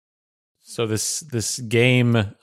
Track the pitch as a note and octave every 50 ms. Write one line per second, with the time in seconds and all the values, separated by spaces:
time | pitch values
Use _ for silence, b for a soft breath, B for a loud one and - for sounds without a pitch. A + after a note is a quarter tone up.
0 | _ _ _ _ _ _ _ _ _ _ _ _ _ - - - A#2+ A2 G#2+ G#2
1 | - - - - - D3+ B2 A#2 G2+ - - - B2+ A2 A2 A#2 A#2+ B2+ B2+ B2+
2 | A#2+ A#2+ A#2 A#2 G#2 G2+ - _